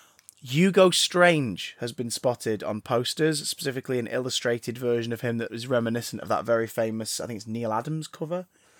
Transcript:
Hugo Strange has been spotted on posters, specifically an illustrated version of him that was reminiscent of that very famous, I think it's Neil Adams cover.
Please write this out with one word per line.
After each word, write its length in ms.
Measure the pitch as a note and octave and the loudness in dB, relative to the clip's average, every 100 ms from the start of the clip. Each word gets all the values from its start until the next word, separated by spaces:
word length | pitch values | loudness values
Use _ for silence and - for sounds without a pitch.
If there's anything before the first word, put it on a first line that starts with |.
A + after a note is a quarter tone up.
| - _ - - | -20 _ -20 -18
Hugo 480 | C3 C3+ F#3+ F#3+ F#3 | -2 4 6 8 6
Strange 840 | - - F3 F3 D#3+ B2+ F2 - - | 6 2 6 6 6 0 -4 -10 -8
has 120 | A#2+ | -8
been 160 | A#2 A#2 | -6 -6
spotted 540 | - C3 A#2+ A#2 G#2 | -2 0 0 -2 -2
on 180 | D2+ G#2+ | -4 -6
posters, 680 | - A#2+ B2 - D#3 D3 - | -2 0 0 0 0 0 -4
specifically 520 | - C#3+ C3 - B2+ | -6 -4 -4 -2 -2
an 80 | A2+ | -2
illustrated 680 | B2+ B2+ - B2 A#2 B2 A#2 | -2 -2 -2 0 -2 -4 -4
version 360 | B2 A#2+ A#2 | 0 0 0
of 80 | A#2 | -4
him 160 | B2 A#2 | -2 -2
that 140 | A2+ | -4
was 160 | A#2 B2 | -6 0
reminiscent 540 | B2 A#2 A#2 - A2+ | 0 2 -2 -4 -6
of 60 | - | -2
that 160 | G2 G#2+ | -2 2
very 220 | A#2 A2+ | 2 0
famous, 520 | - A2+ A2 A2 - | -2 -2 -2 -6 -6
I 80 | F#2+ | -6
think 100 | A2 | -8
it's 100 | A2+ | -8
Neil 240 | A2+ A#2 | -4 -2
Adams 340 | A2 A#2 D#3 D3+ | -2 -2 -6 -8
cover. 400 | - D#3 F3 F3+ _ _ | -8 -6 -6 -8 _ _